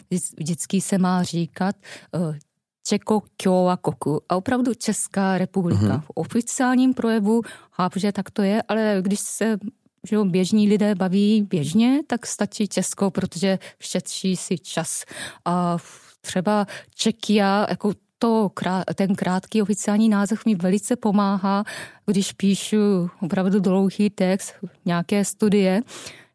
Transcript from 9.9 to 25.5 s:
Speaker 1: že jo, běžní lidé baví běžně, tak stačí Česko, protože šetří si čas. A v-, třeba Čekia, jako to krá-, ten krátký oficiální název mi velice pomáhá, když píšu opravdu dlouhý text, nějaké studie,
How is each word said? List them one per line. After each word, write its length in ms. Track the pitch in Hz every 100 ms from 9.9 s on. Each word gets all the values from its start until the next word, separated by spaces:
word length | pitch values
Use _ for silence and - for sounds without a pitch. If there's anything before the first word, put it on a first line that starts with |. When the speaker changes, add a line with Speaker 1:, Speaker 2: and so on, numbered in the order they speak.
| _ -
Speaker 1:
že 60 | 214
jo, 100 | 202
běžní 440 | 180 180 214 208
lidé 260 | 202 208 196
baví 500 | 190 190 208 220 202
běžně, 500 | 160 143 196 233 277 320
tak 180 | 240 -
stačí 400 | - 208 - 202
Česko, 440 | - 185 - 202
protože 480 | 190 190 170 190 190 - -
šetří 560 | - 185 - - 190 180
si 220 | - 180
čas. 460 | - - 160 - - - - - -
A 320 | 175 175 170
v-, 400 | - - - _
třeba 440 | - 185 180 208 196 - - -
Čekia, 720 | 226 - - 208 196 196 208
jako 240 | 180 208 190 _ _
to 320 | 233 220 196
krá-, 300 | - - 185 - 170
ten 200 | 196 196
krátký 460 | 180 185 - 220
oficiální 480 | 196 208 - 208 220
název 360 | 202 202 220 226
mi 100 | 196
velice 400 | 185 196 - 240
pomáhá, 680 | 214 202 196 196 196 196 208 - - - -
když 260 | 196 190
píšu 800 | - 196 190 - 214 208 190 175 -
opravdu 380 | 170 196 185 202
dlouhý 500 | 190 185 196 - 208
text, 440 | - 185 196 - - 185 - 185
nějaké 400 | 170 170 202 196
studie, 560 | - 214